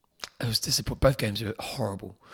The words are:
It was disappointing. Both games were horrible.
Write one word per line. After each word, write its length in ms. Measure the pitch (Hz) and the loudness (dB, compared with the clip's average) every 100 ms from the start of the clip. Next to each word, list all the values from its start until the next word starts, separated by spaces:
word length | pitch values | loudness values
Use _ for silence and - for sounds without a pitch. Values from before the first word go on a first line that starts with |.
| _ _ - - | _ _ -12 -4
It 60 | 117 | 0
was 140 | 110 | 0
disappointing. 400 | - 131 - 123 | 0 -2 0 4
Both 180 | 135 139 | 4 4
games 240 | 110 104 | 0 0
were 120 | 107 - | -4 -4
horrible. 580 | - - 107 98 95 - - | -6 -2 -2 -2 -8 -14 -18